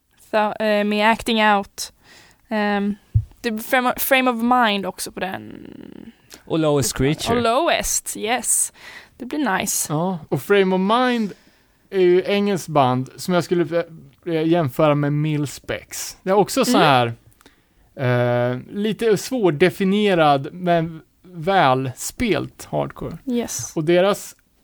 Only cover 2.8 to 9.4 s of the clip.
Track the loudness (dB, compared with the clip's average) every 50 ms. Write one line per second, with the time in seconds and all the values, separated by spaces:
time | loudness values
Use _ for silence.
2.8 | -2 -2 -4 -6 _ _ -2 -2 -2 -2 -8 _ -6 -6 -4 -6 -4 -2 0 0
3.8 | 0 0 -2 -2 0 0 2 2 2 0 0 0 0 0 2 2 2 2 0 -2
4.8 | -4 -6 -8 -10 -12 -12 -8 -8 -8 -8 -8 -10 -12 -14 -16 -18 -18 -18 -18 -18
5.8 | -20 -18 -20 -20 -20 -20 -20 _ _ _ -20 -20 _ -4 -2 0 2 2 2 2
6.8 | 0 0 0 0 0 0 0 0 -2 0 0 2 2 2 2 2 2 2 0 0
7.8 | -2 -2 -4 -4 -6 -8 -8 -6 -4 -4 -4 -2 -2 -2 -2 -2 -2 -4 -8 -14
8.8 | -20 -20 -20 -20 -20 -20 _ -14 -12 -8 -4 -2